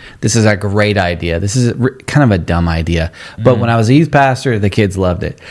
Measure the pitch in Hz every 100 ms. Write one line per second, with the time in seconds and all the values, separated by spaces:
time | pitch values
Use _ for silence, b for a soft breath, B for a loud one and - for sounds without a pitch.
0 | B B 120 113 107 101 104 98 104 101
1 | 90 85 85 85 101 127 120 - 123 -
2 | - 147 139 95 82 87 85 82 82 85
3 | 80 B B B 113 123 117 117 110 139
4 | 156 147 135 127 139 113 101 104 101 95
5 | 92 85 73 - B